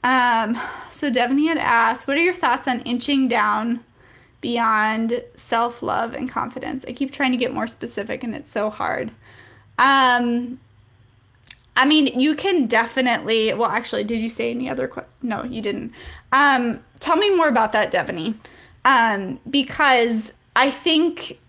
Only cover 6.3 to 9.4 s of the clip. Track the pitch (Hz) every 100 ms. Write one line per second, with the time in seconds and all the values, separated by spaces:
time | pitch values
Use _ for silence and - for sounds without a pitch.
6.3 | - - - - 262 - 254 269 - 269
7.3 | 247 226 - 220 - 233 - 202 - 233
8.3 | 208 - 220 214 214 - - 220 - -
9.3 | -